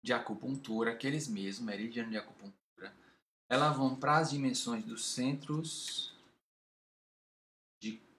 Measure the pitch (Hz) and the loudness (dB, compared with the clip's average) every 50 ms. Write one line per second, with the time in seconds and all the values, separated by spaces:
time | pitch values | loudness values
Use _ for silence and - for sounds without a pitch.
0 | - 120 123 113 - - 107 - 113 127 135 135 - 110 110 110 113 113 113 - | 4 2 2 2 2 -4 -6 -4 -2 -4 -4 -4 -4 -2 0 2 2 2 0 0
1 | - 135 143 156 151 - 110 98 98 98 98 110 120 107 101 98 107 117 117 120 | 0 0 0 0 -2 -2 -4 -2 -2 -4 -4 -4 -4 -4 -4 -4 -6 -4 -4 -4
2 | 113 110 110 107 - - - - 101 101 - _ _ _ _ - - 101 - - | -4 -4 -4 -6 -6 -8 -16 -16 -16 -16 -16 _ _ _ _ -14 -14 -14 -14 -16
3 | - - _ _ _ _ _ _ _ _ 123 135 147 151 147 131 135 131 127 - | -20 -20 _ _ _ _ _ _ _ _ 4 6 6 6 6 4 2 2 2 2
4 | 139 143 151 160 160 139 139 143 139 131 123 - - 120 120 110 110 113 113 - | 4 6 6 6 6 4 2 2 2 2 0 0 -2 -2 -2 -4 -4 -6 -6 -6
5 | - - - 127 127 135 151 151 151 - 151 156 160 156 - - - - - - | -4 -4 -2 0 0 0 0 -2 -2 -4 -2 -2 -2 -4 -6 -6 -6 -6 -4 -4
6 | - - - - - - _ _ _ _ _ _ _ _ _ _ _ _ _ _ | -6 -6 -10 -16 -20 -20 _ _ _ _ _ _ _ _ _ _ _ _ _ _
7 | _ _ _ _ _ _ _ _ _ _ _ _ _ _ _ _ - 110 110 113 | _ _ _ _ _ _ _ _ _ _ _ _ _ _ _ _ -8 -8 -8 -8
8 | - - - | -14 -20 -20